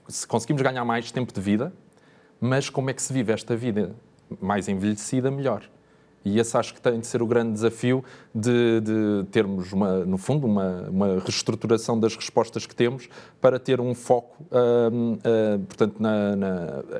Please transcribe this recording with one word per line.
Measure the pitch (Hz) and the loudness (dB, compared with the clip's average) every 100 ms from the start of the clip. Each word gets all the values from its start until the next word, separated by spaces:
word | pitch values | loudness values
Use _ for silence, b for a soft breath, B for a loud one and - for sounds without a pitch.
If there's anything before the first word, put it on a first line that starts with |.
| - | -14
se | - - | -12 -4
conseguimos | 117 - 143 | -2 0 0
ganhar | 131 127 120 | 0 0 -2
mais | 117 117 | -2 -4
tempo | 131 120 | -4 -4
de | 101 | -2
vida, | 98 104 160 - _ b b b b _ | 0 0 0 -8 _ b b b b _
mas | 123 135 135 | 0 0 0
como | 143 131 | -2 -4
é | |
que | 127 | -4
se | - | -4
vive | 131 110 | 0 0
esta | 107 - 117 | -2 -2 -2
vida | 123 104 90 110 - _ - - | 0 -2 -2 -6 -20 _ -18 -6
mais | 95 101 95 | -2 -2 -2
envelhecida, | 95 104 107 - 131 131 | -2 -2 -2 -4 -2 -2
melhor. | 139 135 107 - _ b b b _ | -2 -2 -4 -8 _ b b b _
E | 98 107 | 0 2
esse | 113 123 | 2 0
acho | - | -2
que | - | -2
tem | 127 117 | 0 0
de | 110 | -2
ser | 120 | -2
o | 113 | 2
grande | 120 117 | 2 2
desafio | 104 113 113 123 131 B B B 113 | 0 0 0 0 0 B B B -2
de, | 117 120 117 113 | 2 4 4 2
de | 110 110 107 101 95 | 2 0 2 0 0
termos, | 113 101 95 90 | 0 0 -2 -2
uma, | 98 101 92 90 | 0 2 2 0
no | 95 | -2
fundo, | - 147 127 | 0 0 2
uma, | 101 95 90 101 | 0 0 -4 -4
uma | 95 101 92 | 0 2 0
reestruturação | 107 - - 110 - 110 - 117 | 0 -2 -2 -2 2 2 2 0
das | 110 - | 0 -2
respostas | - 120 110 113 - | -2 0 0 -4 -8
que | - | 0
temos | 120 131 - B B - | 0 0 -12 B B 2
para | 131 127 | 2 2
ter | - 123 | 0 0
um | 123 120 | 0 -2
foco, | - 123 - - 156 | 2 0 0 -14 0
ahm, | 123 120 120 117 120 117 110 | 4 4 4 2 2 -2 0
ah, | 117 113 107 104 95 | 2 2 2 0 -4
portanto, | - 107 107 | -2 -2 0
na, | 110 107 101 101 | 0 2 0 0
na, | 95 92 80 67 - - | -2 -4 -6 -8 -8 -8